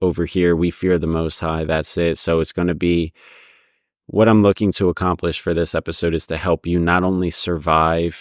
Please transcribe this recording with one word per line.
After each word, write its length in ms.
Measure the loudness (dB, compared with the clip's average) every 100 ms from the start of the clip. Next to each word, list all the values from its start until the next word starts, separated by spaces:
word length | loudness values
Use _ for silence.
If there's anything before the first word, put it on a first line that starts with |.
over 240 | -2 0 -2
here. 300 | 2 2 2
We 160 | 0
fear 260 | -2 0 0
the 80 | 0
Most 320 | -2 -2 -4
High. 280 | -4 -4 -2
That's 300 | -2 -4 -2
it. 200 | -2 -2
So 220 | -2 0
it's 120 | -2
gonna 220 | -2 -2
be, 400 | 0 0 0 -2 -8 -20 -20 -20 _ _ _ _ _ -4
what 200 | 2 6
I'm 140 | 6
looking 300 | 4 2 0
to 180 | 0 0
accomplish 500 | 0 -2 -2 -4 -4
for 140 | -2
this 220 | -2 0 -2
episode 400 | -4 -2 -2 -2
is 100 | -4
to 100 | -4
help 280 | -2 -2 0
you 140 | 0
not 240 | 2 2
only 260 | 2 0 -2
survive 880 | -2 -4 -4 0 2 2 2 -2 -4